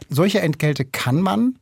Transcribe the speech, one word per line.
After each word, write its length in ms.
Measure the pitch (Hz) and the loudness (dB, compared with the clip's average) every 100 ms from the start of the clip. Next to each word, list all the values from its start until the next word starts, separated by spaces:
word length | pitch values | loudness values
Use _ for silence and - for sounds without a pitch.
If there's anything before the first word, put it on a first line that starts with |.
| - | -6
Solche 300 | 139 196 202 | 0 2 2
Entgelte 440 | 170 143 151 143 | 0 0 0 -2
kann 380 | 131 - 127 147 | -4 -6 -2 0
man 340 | 190 202 247 254 | 2 2 0 -2